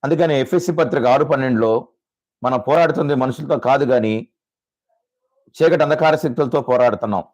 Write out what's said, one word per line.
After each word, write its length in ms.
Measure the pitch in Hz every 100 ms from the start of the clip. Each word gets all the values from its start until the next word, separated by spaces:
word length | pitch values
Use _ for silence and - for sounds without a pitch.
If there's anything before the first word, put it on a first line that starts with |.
అందుకని 300 | 139 160 165 143
ఎఫ్ఎస్సి 320 | 131 180 175
పత్రిక 320 | 160 165 135 120
ఆరు 180 | 135
పన్నెండులో 640 | 147 143 131 117 110 113 - _ _ _ _ _
మనం 160 | 123 127 -
పోరాడుతుంది 460 | 156 165 - 147
మనుషులతో 420 | 139 127 135 147 147
కాదు, 260 | 120 139
కానీ 440 | 139 123 107 110 - _ _ _ _ _ _ _ _ _ _ _ _ -
చీకటి 260 | 160 180
అంధకార 340 | 147 156 156 156
శక్తులతో 440 | 156 120 135 117
పోరాడుతున్నాం. 640 | 117 123 123 107 113 98 -